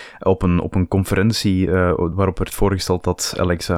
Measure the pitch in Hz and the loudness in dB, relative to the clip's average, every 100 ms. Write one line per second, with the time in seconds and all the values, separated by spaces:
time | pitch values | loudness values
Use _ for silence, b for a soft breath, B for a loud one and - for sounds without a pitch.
0 | B B - 92 92 87 - 98 90 98 | B B 0 2 2 2 0 -2 0 0
1 | 95 98 110 110 104 92 87 92 90 - | 2 2 2 2 0 0 2 2 2 0
2 | 85 92 95 - - - 101 95 - 90 | -2 0 -2 -2 -6 0 0 0 -2 -2
3 | 90 90 - - 90 87 - | -2 -4 -4 -2 -2 -2 -2